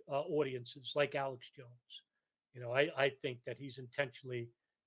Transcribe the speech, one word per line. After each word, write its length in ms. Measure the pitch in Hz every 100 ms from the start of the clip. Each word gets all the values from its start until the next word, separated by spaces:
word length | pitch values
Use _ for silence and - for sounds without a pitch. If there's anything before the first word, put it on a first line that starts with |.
| -
uh, 120 | 139
audiences, 720 | 175 151 135 127 123 143 123 147
like 200 | 143 143
Alex 340 | 135 123 - -
Jones. 480 | 123 123 _ - - _ _ _ _
You 80 | 123
know, 120 | 123
I, 160 | 127 156 139
I 120 | 139 135
think 220 | 143 123 -
that 120 | 117
he's 200 | 139 127
intentionally 720 | 127 - 135 - 131 123 117 - _ _